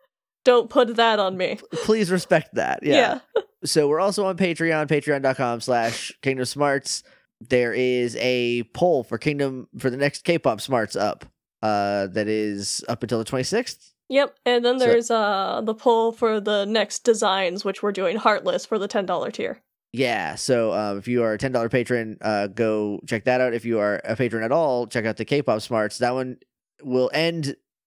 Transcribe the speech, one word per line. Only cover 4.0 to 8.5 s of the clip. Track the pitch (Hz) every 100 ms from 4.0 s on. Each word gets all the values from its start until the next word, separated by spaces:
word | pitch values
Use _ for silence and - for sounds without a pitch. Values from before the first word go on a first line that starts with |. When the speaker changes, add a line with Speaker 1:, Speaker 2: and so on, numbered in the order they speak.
| 196 202 190
Speaker 2:
on | 180
Patreon, | 185 156 165 156 147
patreon | 151 151 139
dot | 135 131
com | 123 120
slash | 120 123 113 113 - -
Kingdom | 135 131 123
Smarts. | 139 143 139 - - - _ _ -
There | - 127 120
is | 110 127 123 120 117
a | 127 127 120